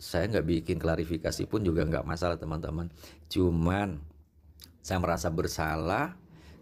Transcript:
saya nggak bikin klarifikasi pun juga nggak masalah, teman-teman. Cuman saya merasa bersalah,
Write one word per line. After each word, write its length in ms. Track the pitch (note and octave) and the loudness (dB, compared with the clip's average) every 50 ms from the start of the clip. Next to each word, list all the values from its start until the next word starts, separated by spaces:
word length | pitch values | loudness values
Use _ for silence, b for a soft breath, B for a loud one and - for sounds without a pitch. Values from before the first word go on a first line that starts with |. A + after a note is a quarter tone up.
| - | -14
saya 240 | - - E2+ E2+ | -2 0 0 0
nggak 200 | A2 A2+ F2+ D2+ D#2+ | 2 2 2 2 4
bikin 260 | E2+ D#2+ D#2+ - F2 D#2+ - | 2 0 2 0 -2 0 2
klarifikasi 640 | E2 D#2+ E2 E2 D#2+ E2+ D#2 - E2 - - - | 2 2 2 0 -2 -2 -2 -2 -2 -2 -2 -4
pun 160 | - - A2+ G#2 | -2 0 0 2
juga 240 | F2 D#2+ E2+ D#2 | 2 2 2 2
nggak 160 | D#2 D#2 C2 C2 | 2 0 0 -2
masalah, 320 | - E2+ E2+ F2+ F2 E2+ | -2 -4 0 0 0 0
teman-teman. 560 | D#2 - D#2 D#2 D#2+ E2 D2 D#2 E2 E2+ E2+ B B B B B B B - | -2 -4 -6 -6 -4 -4 -4 -4 -4 -4 -6 B B B B B B B -6
Cuman 720 | - G2+ F#2 F2+ E2+ E2 D#2+ F2 F#2 G2+ G#2 G2+ D#2+ C#2+ D2 D#2 - - - _ _ _ _ - - - - - - - - | 0 2 4 4 4 4 4 4 2 2 0 -2 -4 -6 -10 -14 -18 -20 -20 _ _ _ _ -20 -20 -20 -20 -20 -20 -18 -6
saya 160 | - F#2+ F#2 | -2 0 2
merasa 320 | F2 E2+ E2+ E2+ E2+ F2 | 2 2 2 2 0 -2
bersalah, 880 | D#2+ E2+ D#2+ D#2+ - - D#2+ D#2 D#2 D#2+ D#2 E2+ G2 A#2 D3 F3+ F#3 - - B B B B B B B | 0 0 -2 -2 0 0 0 0 0 0 0 0 0 0 0 -2 -6 -12 -18 B B B B B B B